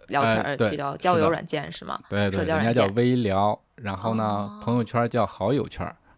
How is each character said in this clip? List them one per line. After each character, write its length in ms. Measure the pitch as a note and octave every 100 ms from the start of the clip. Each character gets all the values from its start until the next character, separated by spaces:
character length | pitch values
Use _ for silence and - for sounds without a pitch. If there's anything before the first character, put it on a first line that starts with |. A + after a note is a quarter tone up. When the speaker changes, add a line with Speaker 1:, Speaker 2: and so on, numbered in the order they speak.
| -
Speaker 1:
聊 160 | C#3+
天 140 | A2+ A2
儿， 60 |
Speaker 2:
嗯。 20 | C#3
哎， 100 | C3+
对， 140 | A2
Speaker 1:
这 80 | A#2+
叫 180 | C#3 -
交 220 | F3+ E3+
友 120 | D#3+
软 120 | E3
件 260 | E3 D3+ D#3
是 120 | -
吗？ 160 | - - -
Speaker 2:
是 60 | G2+
的。 140 | G2+
对， 20 |
对， 80 | F#2
Speaker 1:
社 60 | D#3
交 80 |
软 100 | -
件。 100 | A2+
Speaker 2:
人 20 | A#2+
家 120 | G2+
叫 60 |
微 220 | G#2+ B2 B2
聊， 420 | G#2+ F#2+ G#2 G#2+ _ -
然 220 | G#2 G2
后 160 | A2+
呢， 100 | A2+
Speaker 1:
哦。 360 | G#2+ G#2 G2+ -
Speaker 2:
朋 160 | - A#2+
友 60 |
圈 180 | A2 A#2+
儿 80 | A#2
叫 160 | A#2+ G2+
好 260 | - G2
友 160 | C#3 -
圈 180 | - F2+
儿。 100 | - _